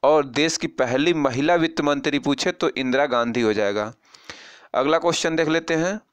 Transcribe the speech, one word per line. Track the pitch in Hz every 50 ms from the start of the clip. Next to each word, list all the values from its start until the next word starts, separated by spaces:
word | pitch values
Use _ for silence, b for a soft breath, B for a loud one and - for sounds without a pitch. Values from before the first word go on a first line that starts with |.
| -
और | 135 151 156 143
देश | 135 117 139 151 160 156
की | - -
पहली | - - - 135 120 123 131 147 170 170
महिला | 156 143 135 120 123 139 160 175
वित्त | 175 165 160 160 -
मंत्री | 151 143 143 139 139 151 143 143
पूछे | - 143 143 131 - 185
तो | 175 - - 160
इंदिरा | - - 135 127 123 135 143
गांधी | 143 123 120 117 120 113 123
हो | 117 107 107
जाएगा। | 101 104 101 101 104 104 110 113 _ B B B B B B B B B B B B B B B
अगला | - 131 143 156
क्वेश्चन | 165 165 170 160 - - 170 160
देख | 160 165
लेते | 151 160 165 160 - 165
हैं। | 160 160 180 202 214 _ _